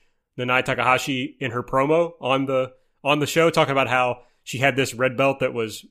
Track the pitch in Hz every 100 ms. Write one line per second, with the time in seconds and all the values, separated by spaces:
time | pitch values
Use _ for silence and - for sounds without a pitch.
0 | _ _ _ - 123 127 131 120 120 127
1 | 151 131 139 - 131 120 117 135 143 160
2 | 170 - 127 135 135 131 127 - _ _
3 | 135 147 139 165 165 165 147 135 120 127
4 | 123 120 _ _ - 123 139 127 127 113
5 | 131 120 139 135 127 120 110 - -